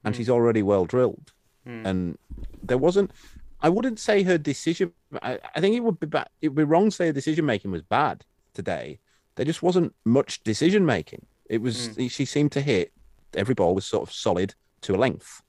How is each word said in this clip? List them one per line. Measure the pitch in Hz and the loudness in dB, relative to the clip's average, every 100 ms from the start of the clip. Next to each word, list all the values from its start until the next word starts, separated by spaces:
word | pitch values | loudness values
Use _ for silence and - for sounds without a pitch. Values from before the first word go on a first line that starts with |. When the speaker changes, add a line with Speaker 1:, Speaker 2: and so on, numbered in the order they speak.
Speaker 1:
And | 107 | -6
Speaker 2:
Hmm. | 117 | -4
Speaker 1:
she's | 117 | 0
already | 120 117 113 | 4 4 2
well | 98 101 | 2 2
drilled. | 87 123 123 - - _ _ _ | 2 2 0 -2 -20 _ _ _
Speaker 2:
Hmm. | 123 113 | -16 -8
Speaker 1:
And | 101 92 87 - _ - - - | -4 -2 -4 -8 _ -14 -14 -12
there | - 123 | -4 0
wasn't, | 156 185 196 - - - - - | 2 2 -2 -6 -20 -20 -20 -2
I | 156 | 0
wouldn't | 190 254 220 | 2 -2 -4
say | - 208 | 0 2
her | 185 175 | 4 2
decision, | 147 139 160 170 180 _ _ 139 | 0 -4 -4 -2 -4 _ _ -10
I, | 113 120 - | -8 -8 -8
I | - | 0
think | 190 | 2
it | 233 | 2
would | 233 170 | 0 -2
be | 156 | -2
ba-, | 147 - _ | -4 -4 _
it | 156 | -2
would | |
be | 139 | 2
wrong | 147 165 | 4 4
to | 214 | 4
say | - 170 | 2 0
her | |
decision | 143 160 156 | 0 -2 0
making | 151 107 101 | 2 0 -2
was | 87 | -6
bad | 78 117 143 - _ _ _ | 0 0 2 -2 _ _ _
today. | - 87 82 62 - _ _ _ | -10 -6 -6 -8 -14 _ _ _
There | - | -6
just | 143 165 | -4 0
wasn't | 175 180 170 _ | 0 2 0 _
much | 110 127 - - | 2 2 2 -6
decision | - 107 160 208 | -4 2 2 4
making. | 165 101 - - _ _ _ | 2 0 -4 -18 _ _ _
It | 110 | -2
was, | 123 113 117 | -2 -4 -8
Speaker 2:
Hmm. | 107 123 | -6 -6
Speaker 1:
she | - | -4
seemed | 135 147 147 | -2 0 0
to | 143 | 0
hit, | 143 101 82 _ - _ _ | 0 0 -2 _ -20 _ _
every | 80 104 | -6 -2
ball | 131 87 | 2 2
was | 95 | 2
sort | - 110 - | -2 -4 -4
of | |
solid | - 110 87 98 - _ _ | -4 -2 0 -2 -6 _ _
to | - | -4
a | 95 | 0
length. | 127 76 - - | 0 -2 -14 -20